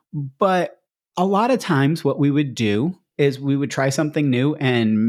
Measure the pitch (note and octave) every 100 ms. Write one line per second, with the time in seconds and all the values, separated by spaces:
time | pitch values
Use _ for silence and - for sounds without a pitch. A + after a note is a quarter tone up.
0 | _ D3+ C#3 - G3 F#3 E3 - _ _
1 | _ - F#3 G3 A#3 B3+ - D3 C#3 D#3+
2 | C#3+ C3+ C#3+ C#3+ D3 A#2 A2 G2+ D3+ F#3
3 | _ - C#3+ B2+ C#3 C#3 C#3 - C3+ C3+
4 | D3+ D#3 D3 B2 C#3 D3+ C3 B2 A2 G#2+